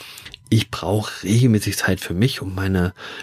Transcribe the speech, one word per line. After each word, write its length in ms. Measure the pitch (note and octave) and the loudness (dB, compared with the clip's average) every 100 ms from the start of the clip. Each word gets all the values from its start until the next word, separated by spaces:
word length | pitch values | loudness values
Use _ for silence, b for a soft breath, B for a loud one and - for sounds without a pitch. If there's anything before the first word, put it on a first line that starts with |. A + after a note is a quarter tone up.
| B B B B - | B B B B 0
„Ich 220 | A2 - | 0 2
brauche 500 | - E2 G#2+ G#2 - | -4 -2 -2 -2 -6
regelmäßig 560 | F2+ A#2 B2+ G#2+ G2+ - | 0 4 6 4 2 -2
Zeit 220 | - F#2 | 0 0
für 160 | - F2 | -2 0
mich, 260 | A#2+ - | 0 0
um 140 | G2 F#2 | -6 -4
meine 400 | F#2+ F#2+ F2+ B B B | 0 2 2 B B B